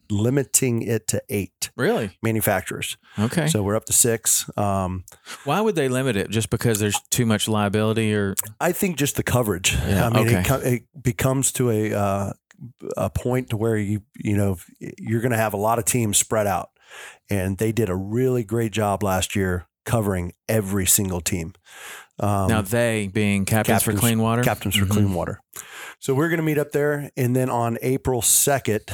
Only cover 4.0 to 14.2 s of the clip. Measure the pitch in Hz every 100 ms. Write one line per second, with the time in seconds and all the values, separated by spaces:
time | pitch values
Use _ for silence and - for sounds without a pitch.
4 | 120 113 - - - - 101 98 92 92
5 | - - - - - 160 220 170 135 127
6 | 131 101 82 110 104 117 120 107 107 98
7 | - - 117 107 - 107 104 107 107 110
8 | 110 107 101 95 - - 160 175 196 151
9 | 143 - - 123 113 90 92 - 82 98
10 | 117 110 110 107 95 135 131 120 - -
11 | 123 - 131 131 131 - 123 107 107 104
12 | 101 98 101 - - - 120 - - -
13 | 98 - 123 127 127 110 113 110 101 107
14 | - -